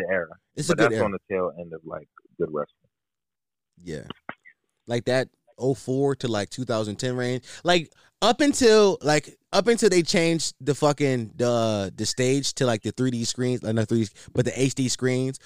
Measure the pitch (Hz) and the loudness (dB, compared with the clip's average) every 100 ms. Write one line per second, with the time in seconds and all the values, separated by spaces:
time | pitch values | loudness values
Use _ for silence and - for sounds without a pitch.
0 | 87 95 80 85 _ - - - 113 110 | 2 -4 -4 -12 _ -6 -2 2 2 2
1 | 107 95 - 95 90 82 87 82 80 78 | -2 -4 -4 -2 -2 -6 -14 -16 -14 -14
2 | 73 _ _ - 82 76 73 _ _ _ | -14 _ _ -6 -4 -4 -8 _ _ _
3 | _ _ _ _ _ _ _ _ 87 76 | _ _ _ _ _ _ _ _ -12 -12
4 | - - - - _ _ _ _ - 120 | -12 -16 -18 -20 _ _ _ _ -6 -4
5 | 123 131 - _ _ - 127 131 - 131 | 0 -2 -2 _ _ -4 -2 -2 -2 0
6 | 139 135 123 107 98 - 127 110 107 101 | 0 -2 -2 -2 -4 -6 -4 -2 -4 -4
7 | 127 127 123 127 - - 170 180 151 _ | -4 -4 -4 -4 -8 -6 0 0 0 _
8 | _ _ 208 247 285 - 226 220 202 170 | _ _ 0 2 2 4 6 8 6 4
9 | 143 151 - - _ 196 190 233 214 180 | 2 0 0 -12 _ 0 2 2 4 4
10 | 151 185 165 165 - - 135 139 151 143 | 2 2 2 0 -2 -4 -4 0 0 2
11 | 143 127 110 - 120 120 113 104 95 92 | 0 0 -4 -2 0 2 2 0 -4 -4
12 | 107 - 127 139 135 - 127 110 110 - | -4 0 0 0 -2 -2 0 0 -4 -2
13 | 127 120 117 - 127 127 107 110 110 117 | -2 0 -4 -2 -2 -2 -2 -2 0 0
14 | 107 - - - 123 117 135 - 131 - | 0 -6 -6 -2 -2 0 -2 0 -2 -2
15 | 127 127 131 135 | -2 -2 -4 -8